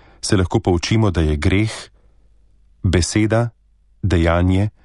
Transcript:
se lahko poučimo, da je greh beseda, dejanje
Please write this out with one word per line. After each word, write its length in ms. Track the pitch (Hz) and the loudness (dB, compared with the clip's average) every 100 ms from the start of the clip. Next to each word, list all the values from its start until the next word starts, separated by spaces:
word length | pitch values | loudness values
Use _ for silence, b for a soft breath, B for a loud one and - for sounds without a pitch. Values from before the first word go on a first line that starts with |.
| b b | b b
se 160 | - 98 | -2 0
lahko 220 | 90 113 | 0 0
poučimo, 520 | 101 87 - 113 107 | 0 0 0 0 2
da 100 | 87 | 0
je 140 | 78 73 | 0 0
greh 360 | 92 92 110 - - _ _ _ _ _ _ _ _ _ | 0 0 -2 -6 -16 _ _ _ _ _ _ _ _ _
beseda, 680 | 92 90 - 107 110 110 117 - _ _ _ _ | -2 0 0 0 0 0 -2 -6 _ _ _ _
dejanje 680 | 95 85 82 85 90 95 104 - | -2 0 2 2 2 2 -2 -6